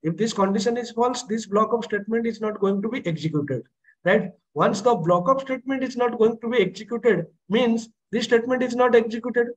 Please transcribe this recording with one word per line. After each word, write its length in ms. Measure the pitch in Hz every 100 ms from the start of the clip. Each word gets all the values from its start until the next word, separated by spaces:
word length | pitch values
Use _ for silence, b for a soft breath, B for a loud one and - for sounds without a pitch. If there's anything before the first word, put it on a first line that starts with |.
If 120 | 160 165
this 160 | 220
condition 440 | 202 196 208 233 233
is 160 | 226
false, 320 | 233 247 262
this 220 | - 220 214
block 260 | 202 220
of 120 | 233
statement 440 | - 208 202 226 233
is 120 | 202
not 200 | 214 208
going 200 | 196 202
to 80 | 220
be 160 | 262
executed, 600 | 175 156 156 151 143 127 - _ b b
right? 260 | 170 208 175 - _
Once 280 | 143 196 202
the 120 | 247
block 340 | 220 160 180 -
of 120 | 269
statement 420 | - 254 262 262
is 140 | 254 233
not 220 | 240 220
going 200 | 220 226
to 80 | 233
be 100 | 240
executed, 680 | 180 - 214 233 233 180 165 _ _
means 400 | 214 240 226 - _ _
this 120 | 220
statement 380 | 233 233 233 254
is 140 | 247 233
not 180 | 247
executed. 540 | 233 226 226 240 233 240